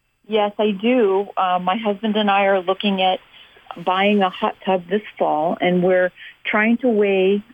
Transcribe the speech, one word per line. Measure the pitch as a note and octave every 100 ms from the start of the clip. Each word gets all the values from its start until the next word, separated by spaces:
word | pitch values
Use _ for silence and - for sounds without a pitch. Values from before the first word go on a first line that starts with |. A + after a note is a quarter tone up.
| _ _ -
Yes, | G#3+ G#3 G#3
I | G#3+
do. | F#3+ A3+ B3+ G3+ F#3+ G3 -
Uh, | F#3 F3+
my | F3+ G#3
husband | A3 G3+ A3 G#3+
and | G#3
I | G3
are | G3 G3
looking | F3 F#3+ G#3 F#3+
at | F#3 F#3 - - - - - -
buying | F3 F#3 G3+ G#3
a | F#3
hot | - G#3+ -
tub | - F#3+ F3
this | G#3 - -
fall, | E3 D3+ E3 -
and | F3+ F3+
we're | F3+ F#3 F3+ - - -
trying | - G#3+ A3 A#3
to | B3+
weigh | G#3 G3+ F#3+ F#3+ G#3 -